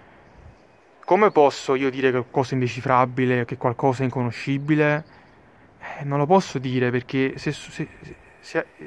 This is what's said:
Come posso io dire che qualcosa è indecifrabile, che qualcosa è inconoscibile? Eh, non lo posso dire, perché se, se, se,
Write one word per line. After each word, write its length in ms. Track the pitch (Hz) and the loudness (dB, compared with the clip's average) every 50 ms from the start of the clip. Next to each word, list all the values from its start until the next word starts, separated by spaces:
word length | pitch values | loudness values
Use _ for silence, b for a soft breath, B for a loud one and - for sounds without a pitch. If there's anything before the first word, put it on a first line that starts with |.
| B B B B B B B B B B - - _ _ _ _ _ _ _ _ - | B B B B B B B B B B -20 -20 _ _ _ _ _ _ _ _ -2
Come 260 | - 175 202 214 196 | 2 4 4 4 4
posso 440 | - 156 143 135 - - - - 135 | 6 6 6 4 4 0 -2 -2 0
io 140 | 131 139 135 | 0 0 -2
dire 220 | 123 135 131 131 | 0 0 0 2
che 60 | 123 | 2
qualcosa 340 | 127 120 - - 147 127 - | 0 -2 -2 -2 -2 -2 0
è 20 | 139 | 0
indecifrabile, 880 | 127 127 120 110 123 117 135 127 123 131 127 123 131 127 127 127 123 117 | -2 -2 -2 -4 -4 0 2 4 4 4 2 0 0 0 2 2 0 -2
che 140 | - 123 | -4 -4
qualcosa 440 | - - 127 117 - - 135 123 127 | -4 -2 -2 -2 0 0 0 0 0
è 40 | 135 | -2
inconoscibile? 1000 | 123 - 135 120 120 113 - - 143 139 139 143 147 156 151 151 147 147 151 - b b b b b b b b b b b b - _ - | -4 -2 -2 -4 -4 -6 -6 -4 -4 -4 -2 0 0 2 2 2 2 0 -2 -4 b b b b b b b b b b b b -20 _ -18
Eh, 260 | - - - - 143 | -16 -16 -14 -10 -6
non 120 | 143 139 | -2 0
lo 80 | 143 147 | 0 4
posso 340 | 147 190 190 - - - 135 | 4 4 4 4 0 -4 -6
dire, 320 | 127 131 127 127 127 123 | -4 -2 0 0 0 0
perché 460 | 120 123 123 - 139 131 135 131 - | 0 -2 -2 -2 -2 0 0 -2 -2
se, 140 | 139 - 156 | -4 -6 -6
se, 360 | 143 - - - - - 156 - - - - - - - - - - - | -6 -8 -10 -14 -12 -12 -12 -12 -14 -18 -20 -20 -20 -20 -20 -20 -20 -20
se, 260 | - - - 165 156 - _ - 151 | -12 -8 -6 -6 -6 -6 _ -20 -20